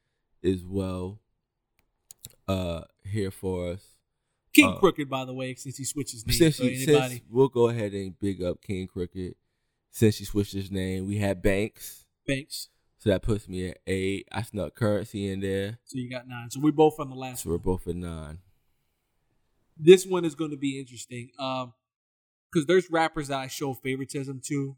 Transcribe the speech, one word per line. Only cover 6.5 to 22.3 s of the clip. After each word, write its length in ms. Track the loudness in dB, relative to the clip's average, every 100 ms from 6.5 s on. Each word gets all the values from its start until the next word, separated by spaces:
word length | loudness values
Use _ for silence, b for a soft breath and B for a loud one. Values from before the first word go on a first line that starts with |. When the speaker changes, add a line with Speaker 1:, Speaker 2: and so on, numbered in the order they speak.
| 4
Speaker 2:
So 60 | 0
Speaker 1:
he, 180 | 0
Speaker 2:
anybody 320 | 4 4 4 -4
Speaker 1:
since, 100 | -2
we'll 180 | 4 4
go 220 | 6 4
ahead 240 | 4 -2
and 260 | -4 -6 -4
big 240 | -2 0
up 180 | -2 -4
King 260 | -4 -6 -4
Crooked 480 | -6 -6 -6 -10 -10 _ _ _ _ _
since 280 | 4 4 4
he 80 | -2
switched 280 | -2 -2
his 160 | -4 -6
name. 380 | -4 -4 -4 -2
We 100 | 0
had 240 | 0 2
Banks. 640 | 2 2 0 -6 -18 -18 _ _ -6
Speaker 2:
Banks. 420 | -6 -6 -12 -14 _ _ _
Speaker 1:
So 100 | 0
that 120 | 2
puts 260 | 2 -2 -4
me 200 | -6 -6
at 100 | -8 -4
eight. 400 | -2 0 -2 -6
I 120 | -8
snuck 320 | -6 -4 -6 0
Currency 520 | 0 0 -2 -4 -4
in 100 | -4
there. 400 | -2 -2 -4 -10 -12
Speaker 2:
So 120 | -10
you 120 | -8
got 180 | -10 -10
nine. 240 | -12 -10
So 80 | -2
we're 120 | 2
both 280 | 6 6 4
on 100 | -8
the 60 | -8
last 280 | -10 -8
Speaker 1:
So 60 | -4
we're 60 | -2
Speaker 2:
one. 60 |
Speaker 1:
both 240 | 0 -2 -2
at 80 | -6
nine. 440 | -6 -8 -12 -16 -20 _ _ _ _ _ _ _ _ _ _ _ _ 4
Speaker 2:
This 280 | 10 10 8
one 180 | 0 0
is 100 | -2
gonna 200 | -6 -4
be 220 | -4 -4
interesting. 520 | -8 -14 -14 -12 -14 -10
Um, 340 | -6 -6 -8 -12 _ _ _ _ _